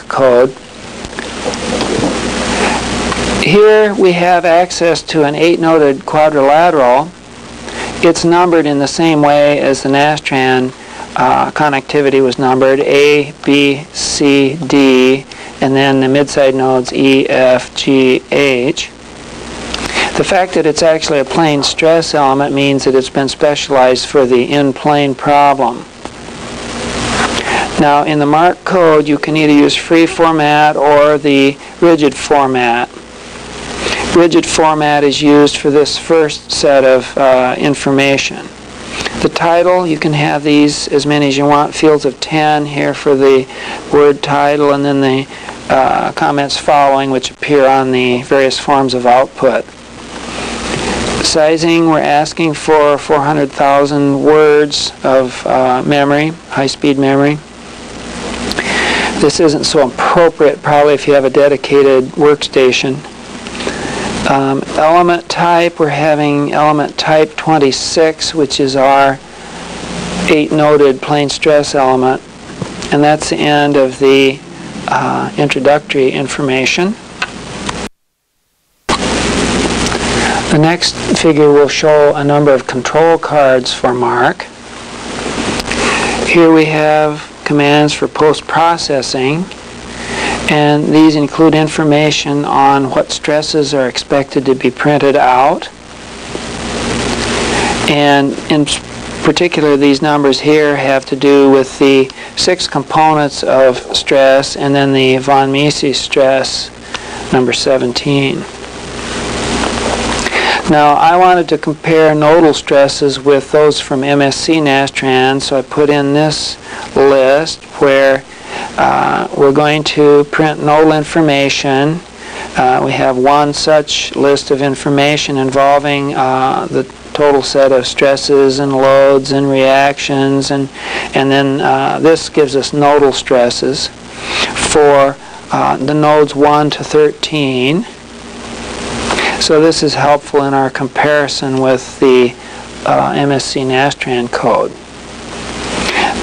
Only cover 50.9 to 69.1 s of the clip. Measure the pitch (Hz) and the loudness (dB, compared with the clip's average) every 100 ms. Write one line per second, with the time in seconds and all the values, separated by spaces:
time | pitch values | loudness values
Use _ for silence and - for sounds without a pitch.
50.9 | - - - - 165 156 160 165 165 165 | -6 -6 -4 -2 0 2 2 2 2 2
51.9 | 151 143 147 151 - 165 147 - 156 147 | 2 2 0 0 -2 -4 -4 0 2 4
52.9 | 139 - 151 139 151 135 - 139 143 143 | 0 0 0 0 0 -2 0 2 2 2
53.9 | 147 143 139 139 151 151 147 147 - - | 0 0 2 4 4 6 4 2 -2 -8
54.9 | - 139 135 127 - - 127 127 127 147 | -6 0 0 0 -4 -2 0 0 0 0
55.9 | 143 143 143 156 165 - 139 139 - 147 | 0 2 0 -2 -6 -8 -4 -4 -2 -2
56.9 | 135 135 139 143 151 - - - - - | 0 0 2 0 -2 -10 -20 -20 -18 -16
57.9 | - - - - - - - - - - | -16 -14 -12 -10 -8 -8 -6 -4 -4 -2
58.9 | - - - 147 - 165 143 139 156 123 | -4 -4 -2 0 2 0 0 0 0 0
59.9 | - - 180 170 - 147 143 147 147 147 | -2 -2 2 2 2 0 0 0 2 2
60.9 | 143 - 143 131 147 143 139 - 143 135 | 2 2 2 2 4 2 2 2 2 4
61.9 | 131 131 - 147 147 - 143 127 127 139 | 4 0 2 2 2 0 2 2 2 -2
62.9 | 139 - - - - - - - - - | -6 -12 -18 -18 -16 -14 -10 -8 -8 -8
63.9 | - - - - 139 135 135 - - 156 | -8 -8 -4 -2 0 0 -4 -4 0 4
64.9 | 175 175 175 - - 170 170 170 170 156 | 4 2 0 -4 -2 0 2 0 0 -2
65.9 | 139 156 147 147 143 143 - 151 151 139 | 0 0 0 0 0 -2 0 2 0 -2
66.9 | - - 156 156 - 160 156 139 127 - | -4 0 2 0 -2 -2 2 2 0 -2
67.9 | 170 160 160 - 165 135 - 135 135 135 | 0 0 0 -6 -2 -2 0 -2 2 2
68.9 | 139 135 | 4 2